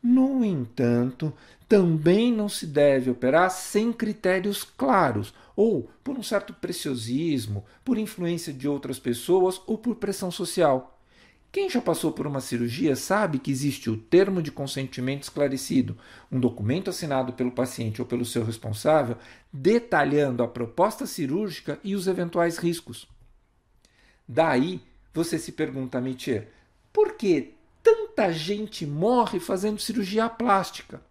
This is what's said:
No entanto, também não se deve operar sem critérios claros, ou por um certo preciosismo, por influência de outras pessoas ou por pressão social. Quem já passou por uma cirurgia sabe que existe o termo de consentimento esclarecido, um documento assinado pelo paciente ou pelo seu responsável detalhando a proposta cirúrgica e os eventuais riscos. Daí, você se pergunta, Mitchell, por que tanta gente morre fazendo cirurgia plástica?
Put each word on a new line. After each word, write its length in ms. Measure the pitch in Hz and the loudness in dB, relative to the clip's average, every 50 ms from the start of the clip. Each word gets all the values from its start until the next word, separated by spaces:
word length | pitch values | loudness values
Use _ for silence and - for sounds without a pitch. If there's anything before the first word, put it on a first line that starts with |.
| - | 4
No 400 | 240 247 262 262 269 277 262 233 | 6 6 6 6 4 2 2 0
entanto, 880 | 208 185 143 120 113 - - 127 120 120 120 120 127 127 - 160 151 143 - - - - _ - _ | 0 0 -2 -4 -6 -2 0 2 4 4 4 2 0 -2 -4 -6 -6 -6 -8 -20 -20 -20 _ 2 _
também 600 | 226 202 185 170 160 156 147 170 180 208 233 247 | 6 6 6 6 4 4 4 4 4 6 4 2
não 180 | 240 214 208 208 | 2 0 -2 -4
se 180 | - - - | -4 -8 -8
deve 420 | 165 139 147 147 143 139 135 127 127 | -2 2 4 6 6 6 4 2 0
operar 400 | 123 - - 127 139 160 180 185 | -2 0 0 4 4 4 4 4
sem 420 | 180 - - - - 202 220 240 | 0 -4 -10 -2 0 0 0 0
critérios 720 | 226 233 233 226 208 - - 185 185 190 180 202 202 - - | -2 -2 -4 -4 -4 -2 0 0 0 0 0 -2 -4 -4 -8
claros, 720 | - _ _ 262 277 247 196 170 135 113 101 98 - - - - _ _ | -12 _ _ 0 2 4 4 4 4 2 -2 -4 -6 -12 -20 -20 _ _
ou 340 | - 208 226 208 139 107 - - _ _ | 2 2 2 2 0 -4 -8 -16 _ _
por 140 | 262 269 | -8 -8
um 60 | 262 208 | -6 -4
certo 300 | - 220 202 - - - | -2 -2 -2 -2 -4 -14
preciosismo, 1120 | _ - 175 175 - - 151 135 120 110 110 123 139 165 170 147 127 110 107 101 98 - _ _ _ _ | _ -8 -8 -8 -6 -6 -6 -6 -6 -4 -4 -2 -2 0 0 0 -2 -2 -4 -6 -8 -8 _ _ _ _
por 140 | 262 247 | -2 0
influência 540 | 214 220 208 - - 180 170 170 165 165 - 143 | 0 -2 -6 -6 -6 -4 -4 -4 -4 -6 -10 -10
de 140 | 131 135 | -4 -2
outras 320 | 147 143 139 - 135 135 - | -2 -2 -2 -4 -8 -10 -6
pessoas 640 | - 127 120 110 - - 180 190 185 185 185 - - | -4 -4 -4 -4 2 2 4 4 4 2 0 -4 -6
ou 120 | - 220 | -6 -6
por 180 | 214 - 247 220 | -4 -2 -4 -4
pressão 340 | - - 196 196 - 202 180 | -2 -4 -4 -4 -4 -4 -6
social. 680 | 175 - 170 170 - 185 170 147 131 131 127 - _ _ _ _ _ _ _ _ _ _ _ _ | -4 -6 -6 -4 0 2 4 4 4 2 0 -8 _ _ _ _ _ _ _ _ _ _ _ _
Quem 200 | - 392 392 370 | -4 -4 -4 0
já 120 | - 240 | -2 -2
passou 300 | - - 165 - - 160 | 0 0 -2 0 0 -4
por 160 | - - 147 | -2 -2 -6
uma 140 | 151 139 135 | -4 -4 -6
cirurgia 540 | 127 - 123 120 120 120 120 147 - 156 131 | -6 -4 -4 -2 -2 -2 -2 -2 0 0 0
sabe 440 | 127 - - 190 208 214 180 151 131 | 0 0 0 0 2 2 0 -2 -4
que 100 | - - | -2 -2
existe 400 | 139 127 139 143 135 - - - | -4 -2 -2 -2 -4 -2 -4 -4
o 60 | 110 | -4
termo 440 | 110 - _ - 175 190 196 190 180 | -4 -2 _ 6 6 6 6 2 -2
de 100 | 160 143 | -2 -4
consentimento 720 | - - 139 135 - 135 135 127 - - 123 131 139 143 139 | -6 -8 -10 -8 -6 -6 -8 -8 -6 -6 -4 -4 -4 -4 -8
esclarecido, 760 | - - 151 143 139 135 131 - - - 135 120 101 107 - - - - - - _ | -10 -2 0 0 0 0 -4 -6 0 0 0 0 0 -4 -10 -14 -20 -20 -20 -14 _
um 120 | - 127 | -4 0
documento 480 | 123 120 - - 104 104 131 180 190 196 | 0 0 -2 -2 -2 -2 -2 -2 -2 -6
assinado 440 | 180 - 175 151 139 131 131 123 120 | -8 -6 -4 -2 -2 -2 -2 -2 -4
pelo 180 | - 127 123 | -4 -4 -4
paciente 500 | 123 - 127 127 - - 117 113 110 - | -2 -2 -4 -4 -4 -6 -6 -6 -4 -6
ou 60 | 123 | -6
pelo 180 | - 123 123 123 | -4 -4 -4 -4
seu 180 | 113 - 123 113 | -2 -2 -2 -2
responsável 760 | 110 110 - - 113 107 107 - 151 156 156 139 117 120 - - - - - _ _ | -2 -6 -6 -8 -8 -8 -2 2 2 4 4 2 0 -4 -8 -10 -20 -20 -20 _ _
detalhando 920 | - 139 131 175 220 233 233 - - 156 143 143 143 147 147 135 123 120 120 | -14 0 2 4 4 4 2 2 2 2 2 4 4 2 2 2 2 0 -2
a 40 | |
proposta 600 | 113 - 120 120 113 - - 175 214 214 - 269 | -2 -2 -6 -8 -6 0 0 0 0 0 -4 -10
cirúrgica 720 | - - - 156 131 143 190 214 202 156 - - - 143 - - | -8 -6 -6 -4 -2 -2 -2 -2 -4 -6 -8 -8 -10 -10 -8 -6
e 120 | 196 196 | -4 -4
os 100 | 202 175 | -2 -2
eventuais 520 | 190 185 175 175 170 165 170 170 170 165 | -2 -2 -2 -4 -2 0 0 0 0 0
riscos. 500 | - 175 170 170 165 - - 117 - - _ - _ - _ _ _ _ _ _ _ _ _ _ _ _ _ _ _ _ _ _ _ _ | 0 -2 -2 -2 -2 -8 -14 -18 -18 -18 _ -20 _ -20 _ _ _ _ _ _ _ _ _ _ _ _ _ _ _ _ _ _ _ _
Daí, 540 | - 117 131 160 160 139 127 135 175 185 165 - _ _ _ _ _ _ | -4 0 2 2 4 4 2 2 0 -2 -8 -10 _ _ _ _ _ _
você 260 | 156 165 165 - 160 | -4 -2 -2 -2 -4
se 120 | - - | -6 -8
pergunta, 480 | 131 - 156 151 131 135 131 123 - 127 | -6 -4 -4 -4 -4 -8 -8 -6 -4 -4
Mitchell, 460 | 123 131 131 127 - 143 120 104 104 - _ _ _ _ _ _ _ _ _ | -4 -4 -6 -6 -4 -4 -4 -4 -4 -10 _ _ _ _ _ _ _ _ _
por 200 | 415 427 - - | 2 2 2 2
que 420 | - - 196 170 143 123 - - _ _ _ _ _ | -2 2 2 2 2 2 -4 -14 _ _ _ _ _
tanta 500 | _ 440 440 453 427 440 - - 220 185 | _ 6 6 6 2 -6 0 0 0 2
gente 540 | 165 160 151 170 208 208 214 208 - - 170 | 0 -2 -4 -4 -4 -4 -6 -10 -10 -10 -8
morre 540 | 147 147 151 175 220 254 247 226 - - 180 | -6 -4 0 2 2 4 2 2 0 -2 -6
fazendo 420 | - - - 185 190 214 214 208 | -4 -2 -4 -2 -2 -2 -4 -4
cirurgia 480 | - - 214 240 202 180 202 220 226 233 | -6 -4 -4 -4 -4 -2 0 0 0 0
plástica? 720 | 226 - 240 240 202 196 175 - - - - - - 127 _ _ | -2 -2 2 2 4 2 2 -2 -8 -14 -16 -16 -18 -20 _ _